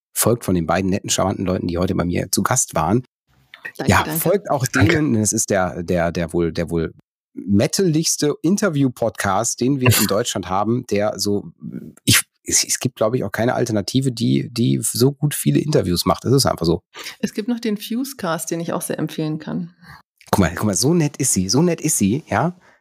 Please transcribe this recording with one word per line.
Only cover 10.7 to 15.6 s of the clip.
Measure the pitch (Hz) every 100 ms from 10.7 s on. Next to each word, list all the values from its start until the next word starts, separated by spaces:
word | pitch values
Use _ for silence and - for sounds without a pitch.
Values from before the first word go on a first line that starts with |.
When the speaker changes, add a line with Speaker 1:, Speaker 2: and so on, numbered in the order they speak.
| 120 -
Speaker 1:
der | 101 107 -
so, | 101 101 - - - 64 - - -
ich, | - - _ -
es, | -
es | - -
gibt, | 123 -
glaub | 110
ich, | 127 101
auch |
keine | - 117 -
Alternative, | 120 107 98 131 135
die, | 113 120 135 120
die | 117 127 135
so | 117 107 131
gut | 143 147 -
viele | -
Interviews | 143